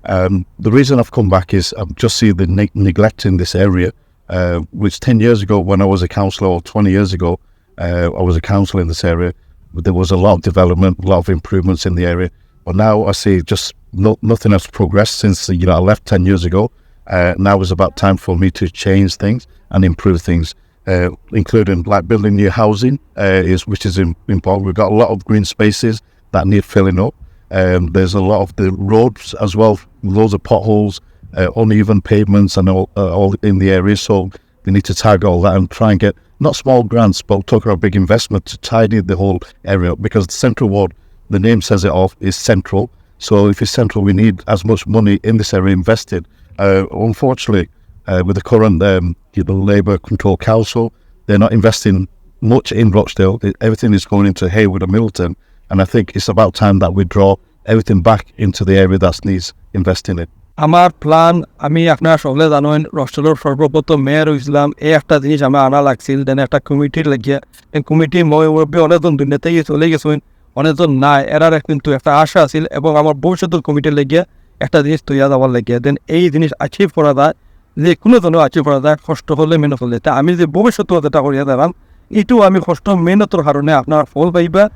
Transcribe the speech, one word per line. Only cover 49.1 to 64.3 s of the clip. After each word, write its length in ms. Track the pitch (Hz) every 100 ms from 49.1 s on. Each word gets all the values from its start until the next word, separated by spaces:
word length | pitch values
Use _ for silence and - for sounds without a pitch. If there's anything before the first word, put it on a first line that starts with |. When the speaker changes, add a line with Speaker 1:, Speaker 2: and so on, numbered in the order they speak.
| 85 _
Speaker 1:
you 100 | -
know, 120 | 87 95
Labour 420 | 98 104 92 98
control 380 | - - 101 92
council, 580 | - 113 107 117 113 _ _ _ -
they're 140 | 104
not 140 | 110
investing 540 | 117 104 - 107 95 95 _ - _
much 300 | 107 127 -
in 180 | 104 113
Rochdale. 480 | 98 - - 95 107
It, 140 | 101 -
everything 320 | 113 110 120
is 120 | 101 -
going 220 | 101 101
into 220 | 90 92
Hayward 340 | 101 104 92
and 80 | 92
Middleton. 460 | 104 113 - 87 - _ _ _
And 100 | 95 92
I 20 |
think 120 | 120 95 95
it's 120 | - 110
about 160 | 104 -
time 140 | 104 98
that 80 | 90 95
we 60 | 92 104
draw 160 | 98 95 _ _ -
everything 300 | 113 - 98 85
back 140 | 110 - -
into 180 | 104 - 95
the 80 | 95
area 160 | 95 95 90
that 100 | - 98
needs 180 | 92 87 _ - 98
investing 380 | 92 92 - 87
in. 60 | 85 _ _ - 151
Speaker 2:
আমার 240 | 175 180 -
প্ল্যান, 340 | 151 160 165 175 - _ 143
আমি 160 | 160 165
আপনারা 280 | 143 - 160
সকলে 220 | 143 135 160
জানেন, 320 | 147 147 151 151
রসলের 420 | - 131 - 151 151
সর্বপ্রথম 540 | 151 139 151 156 147 156 135
মেয়র 200 | 151 156